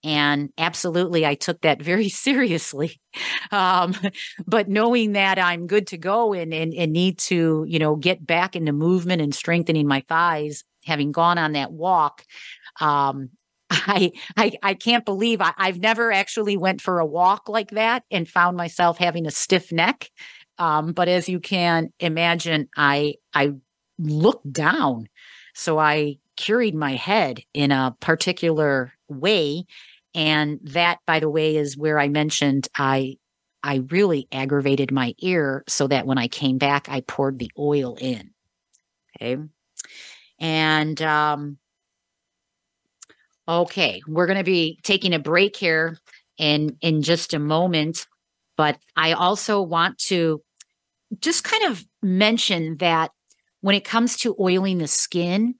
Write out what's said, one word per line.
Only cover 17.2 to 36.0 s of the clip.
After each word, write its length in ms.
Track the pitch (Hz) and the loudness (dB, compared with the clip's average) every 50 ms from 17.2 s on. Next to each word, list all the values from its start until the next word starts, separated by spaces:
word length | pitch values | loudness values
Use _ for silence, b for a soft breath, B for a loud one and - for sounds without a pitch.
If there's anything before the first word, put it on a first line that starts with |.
| 180 185 202 214 _ | 4 4 4 2 _
like 240 | - 208 226 208 - | -4 -2 -2 -2 -2
that 320 | 208 214 220 226 240 254 _ _ | -2 0 0 0 0 -2 _ _
and 180 | 208 190 165 | -4 -4 -4
found 300 | - - 185 175 180 180 | 0 2 2 4 4 2
myself 400 | 180 170 165 - - 180 170 165 | -2 -6 -6 0 2 2 2 4
having 300 | - 180 175 165 170 165 | 2 0 0 0 0 -4
a 40 | 156 | -2
stiff 400 | - - - - 196 185 - - | 0 -2 2 2 2 2 2 -2
neck. 380 | - 160 165 208 277 _ - - _ B B B B B B B _ | -2 0 2 0 0 _ -10 -20 _ B B B B B B B _
Um, 360 | - 175 165 151 151 151 165 160 | -2 0 0 0 0 0 -2 0
but 140 | 180 180 | 0 2
as 220 | 180 180 180 170 - | 2 2 0 0 -2
you 100 | 180 175 | -4 -6
can 500 | - - 196 180 175 170 170 165 160 - _ _ | -4 -2 -2 0 2 2 2 2 0 -2 _ _
imagine, 680 | - 170 156 160 170 170 170 165 - 170 160 151 143 - - | -4 -2 0 2 2 2 2 0 0 -2 -2 -2 -2 -4 -2
I, 400 | - 151 143 139 143 147 147 143 _ _ _ - | 0 2 2 2 2 0 -2 -4 _ _ _ 0
I 180 | 147 139 147 143 135 _ _ _ _ _ _ _ - | 0 0 0 -2 -6 _ _ _ _ _ _ _ -6
looked 520 | 165 151 151 151 160 214 - - _ 143 | -4 -2 0 2 4 2 2 2 _ -6
down. 560 | 131 - 151 160 185 330 269 143 127 113 107 104 B B B B B B B B B | -4 0 2 2 2 2 0 -2 -2 -4 -8 -14 B B B B B B B B B
So 240 | - - - 160 | -6 -2 -2 0
I 400 | 156 151 151 147 156 151 147 143 _ _ _ _ - - | 2 2 2 2 2 -2 -2 -4 _ _ _ _ -10 -4
curried 300 | - 214 240 240 214 156 | 0 0 2 2 0 0
my 200 | 156 151 139 135 | -2 -4 -4 -4
head 460 | 120 - 175 202 220 180 135 127 131 - _ _ | -6 -2 0 0 0 0 -2 -4 -8 -14 _ _
in 180 | 147 143 143 | -2 2 2
a 240 | 143 135 131 131 123 _ | 2 2 2 0 -2 _
particular 960 | - - 160 160 - 185 180 - - 165 160 156 156 147 139 135 127 127 _ _ _ | 0 0 0 2 2 -2 -2 0 0 0 2 2 2 2 2 0 -2 -4 _ _ _
way. 580 | _ 147 131 139 196 214 190 156 143 143 170 180 B B B B B B B B _ _ | _ -10 -4 0 0 2 2 0 -2 -4 -6 -8 B B B B B B B B _ _
And 460 | 170 156 156 156 151 151 147 151 - - | -2 0 2 2 2 0 0 -4 -8 -10
that, 360 | 156 135 170 170 170 170 - _ | -6 -2 0 2 2 0 -2 _
by 140 | - 160 160 | -2 0 0
the 100 | 156 156 | 0 0
way, 260 | 147 160 156 156 156 | 0 0 0 2 0
is 220 | 156 147 143 135 | 0 -2 -2 -4
where 220 | 139 147 156 151 151 | -2 -2 0 2 2
I 80 | 143 | 2
mentioned 600 | 143 143 151 151 151 - - 147 143 135 139 131 - _ | 2 2 0 0 0 0 0 2 2 2 0 -2 -4 _
I, 420 | - 139 135 135 135 135 131 135 _ _ _ _ _ _ _ _ _ - | -2 0 2 2 0 0 -4 -8 _ _ _ _ _ _ _ _ _ -6
I 200 | 143 143 135 131 131 | -4 -2 -2 -4 0
really 380 | 170 185 208 190 165 143 127 _ | 2 2 4 4 2 0 -2 _
aggravated 600 | - 135 131 135 147 143 135 139 139 135 139 127 | -6 -6 -2 0 0 0 2 2 2 2 0 0
my 220 | 135 139 127 120 113 _ | 0 -2 -2 -2 -4 _
ear 440 | - 185 185 170 147 139 135 - - | -2 0 0 0 0 0 -4 -6 -4
so 200 | - - - 143 | -4 0 0 2
that 180 | 131 143 131 | 2 2 0